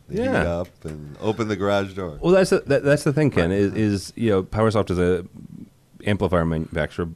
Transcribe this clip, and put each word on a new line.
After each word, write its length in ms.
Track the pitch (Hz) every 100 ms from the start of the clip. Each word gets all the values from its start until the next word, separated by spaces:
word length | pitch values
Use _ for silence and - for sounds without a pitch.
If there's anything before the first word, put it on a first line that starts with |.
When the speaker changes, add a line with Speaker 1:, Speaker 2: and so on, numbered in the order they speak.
| -
Speaker 1:
the 120 | 196
heat 80 | 262
Speaker 2:
Yeah. 140 | 240
Speaker 1:
up, 420 | 82 85 92 _ 80
and 300 | 78 73 71
open 260 | 104 101 110
the 80 | 98
garage 380 | 101 101 95
door. 260 | 95 90 73
Speaker 2:
Well, 120 | 165
that's 160 | 190 190
the, 100 | 190 -
that, 160 | 139
that's 200 | 139 147
the 100 | 160
thing, 180 | 139 147
Ken, 180 | - 85
Speaker 1:
Right. 80 | 98
Speaker 2:
is, 140 | 101
is, 400 | 104 107 98 - -
you 140 | 113
know, 120 | 98
PowerSoft 480 | 92 107 110 107 95
is 80 | 90
a 260 | 90 90 92 - 85 - - _ _ - 98
amplifier 400 | 101 92 90 82
manufacturer. 640 | 80 80 82 73 - 85